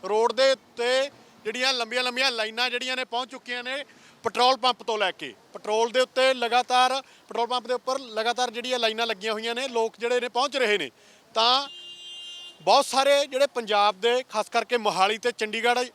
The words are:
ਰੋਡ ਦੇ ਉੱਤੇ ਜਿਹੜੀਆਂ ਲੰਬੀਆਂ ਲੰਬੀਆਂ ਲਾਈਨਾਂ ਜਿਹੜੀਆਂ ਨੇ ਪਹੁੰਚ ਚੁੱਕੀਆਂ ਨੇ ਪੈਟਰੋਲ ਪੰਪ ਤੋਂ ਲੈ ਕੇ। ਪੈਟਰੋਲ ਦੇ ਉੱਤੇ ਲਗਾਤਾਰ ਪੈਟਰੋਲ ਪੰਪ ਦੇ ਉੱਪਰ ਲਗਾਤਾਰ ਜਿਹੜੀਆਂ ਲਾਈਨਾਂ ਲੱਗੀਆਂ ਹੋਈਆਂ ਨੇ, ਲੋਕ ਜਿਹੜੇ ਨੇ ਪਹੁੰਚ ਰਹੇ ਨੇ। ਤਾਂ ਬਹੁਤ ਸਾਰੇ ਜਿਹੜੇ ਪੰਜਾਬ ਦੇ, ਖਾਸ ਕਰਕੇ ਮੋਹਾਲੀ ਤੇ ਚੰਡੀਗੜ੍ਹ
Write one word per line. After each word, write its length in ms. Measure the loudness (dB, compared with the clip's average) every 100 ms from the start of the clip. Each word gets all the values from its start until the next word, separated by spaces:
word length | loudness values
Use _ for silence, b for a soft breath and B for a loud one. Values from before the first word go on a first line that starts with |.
ਰੋਡ 280 | 0 2 2
ਦੇ 200 | 4 4
ਉੱਤੇ 580 | 2 _ -4 0 0 0 -6 B B
ਜਿਹੜੀਆਂ 300 | -10 -2 0
ਲੰਬੀਆਂ 300 | 0 -2 -2
ਲੰਬੀਆਂ 280 | -4 0 -2
ਲਾਈਨਾਂ 380 | 0 -6 -2 -4
ਜਿਹੜੀਆਂ 260 | -2 -6 -6
ਨੇ 100 | -6
ਪਹੁੰਚ 260 | -6 -8
ਚੁੱਕੀਆਂ 320 | -12 -10 -10
ਨੇ 200 | -8 -10 -12 B B B
ਪੈਟਰੋਲ 340 | -6 2 4 4
ਪੰਪ 260 | 2 -2
ਤੋਂ 140 | -4 -2
ਲੈ 140 | -2
ਕੇ। 240 | -4 -12 -14 _
ਪੈਟਰੋਲ 380 | -14 -2 0 2
ਦੇ 80 | 2
ਉੱਤੇ 340 | 0 2 2
ਲਗਾਤਾਰ 680 | 2 2 0 2 4 4 2
ਪੈਟਰੋਲ 460 | -6 -20 _ -4 -2
ਪੰਪ 200 | -2 -2
ਦੇ 60 |
ਉੱਪਰ 260 | -4 -2 -6
ਲਗਾਤਾਰ 520 | -4 -4 -2 0 -2
ਜਿਹੜੀਆਂ 280 | -2 -4 0
ਲਾਈਨਾਂ 280 | 0 0 -4
ਲੱਗੀਆਂ 260 | -2 -4
ਹੋਈਆਂ 220 | -4 -4 -4
ਨੇ, 120 | -4
ਲੋਕ 260 | -2 -2 -2
ਜਿਹੜੇ 200 | -2 -2
ਨੇ 100 | -2
ਪਹੁੰਚ 280 | -2 -2 0
ਰਹੇ 200 | 0 0
ਨੇ। 140 | -2 _ b b b
ਤਾਂ 360 | 0 4 2 0 -14 -18 -18 -16 -16 -16 -18 -20 -8
ਬਹੁਤ 240 | 4 4 4
ਸਾਰੇ 420 | 2 4 4 2
ਜਿਹੜੇ 200 | 0 0
ਪੰਜਾਬ 520 | 0 -2 2 2 2
ਦੇ, 240 | 0 0 -2
ਖਾਸ 200 | -6 -2
ਕਰਕੇ 280 | -2 0 0
ਮੋਹਾਲੀ 400 | 0 2 2 2
ਤੇ 140 | -2
ਚੰਡੀਗੜ੍ਹ 480 | -4 -4 -2 0 0 -2